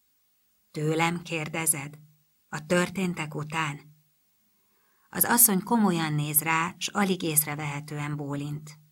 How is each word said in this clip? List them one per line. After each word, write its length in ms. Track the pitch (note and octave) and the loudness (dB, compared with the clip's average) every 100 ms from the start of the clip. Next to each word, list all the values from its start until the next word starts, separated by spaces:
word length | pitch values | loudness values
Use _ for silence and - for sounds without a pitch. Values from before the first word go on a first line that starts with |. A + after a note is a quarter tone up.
| _ _ _ _ _ _ _ | _ _ _ _ _ _ _
Tőlem 520 | D#3 D3+ D#3+ E3 E3+ | -2 0 2 2 0
kérdezed? 760 | - E3 D#3 D#3+ D#3+ D3+ C#3+ - - _ _ _ - | -4 -6 -4 -2 -2 -2 -4 -14 -20 _ _ _ -12
A 180 | D#3 D#3 | -10 0
történtek 680 | F3 F3 F#3 F3+ E3+ D#3 | 2 2 0 -2 -2 -6
után? 460 | D3+ D3+ E3 D#3 D3 - _ _ _ _ _ _ _ _ _ _ _ _ | -6 -6 -2 -4 -6 -14 _ _ _ _ _ _ _ _ _ _ _ _
Az 140 | - | -2
asszony 380 | - A#3+ - F#3 | 4 6 6 4
komolyan 500 | - A#3 G3+ E3+ D#3+ | 2 4 4 2 0
néz 280 | D3+ D3 D3+ | 0 2 0
rá, 340 | D#3+ D#3+ E3+ - | 2 2 0 -4
s 100 | - | -4
alig 340 | G3+ G3 F3+ | 0 2 2
észrevehetően 920 | E3 D3+ D3+ D3 D3+ C#3+ D3+ D3 D3 D3 | 2 0 0 -4 -4 -6 -8 -6 -4 -4
bólint. 640 | C#3+ C#3+ D3 D3+ - - _ | -4 -6 -6 -8 -12 -20 _